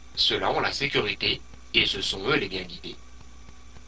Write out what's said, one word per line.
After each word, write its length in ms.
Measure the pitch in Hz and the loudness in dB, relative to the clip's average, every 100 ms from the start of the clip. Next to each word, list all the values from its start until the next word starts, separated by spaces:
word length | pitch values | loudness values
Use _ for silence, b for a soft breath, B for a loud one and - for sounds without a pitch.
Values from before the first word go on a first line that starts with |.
| - | -10
ceux-là 360 | - - 104 98 | 2 4 4 4
ont 100 | 147 | 4
la 120 | 104 | 2
sécurité, 680 | - 139 131 104 98 104 131 - - - | 2 2 2 2 0 0 0 -4 -12 0
et 140 | 117 104 | 2 4
ce 160 | 104 | 2
sont 200 | 90 95 104 | 0 0 2
eux 80 | 151 | 4
les 120 | 95 | 2
bien 160 | 95 | -2
guidés. » 320 | 87 87 87 - - - - - - - - - | -6 -8 -10 -10 -12 -12 -12 -12 -12 -12 -12 -12